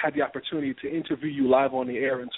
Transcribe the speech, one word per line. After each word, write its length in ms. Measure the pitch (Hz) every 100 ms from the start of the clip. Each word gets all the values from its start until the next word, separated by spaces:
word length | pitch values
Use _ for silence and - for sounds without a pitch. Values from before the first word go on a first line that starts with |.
had 140 | 151
the 80 | 143
opportunity 520 | 135 - - 160 135 123
to 60 | 139
interview 400 | 160 156 143 156
you 200 | 139 127
live 260 | 131 135
on 140 | 131 127
the 100 | 120
air 220 | 135 127
and 100 | 123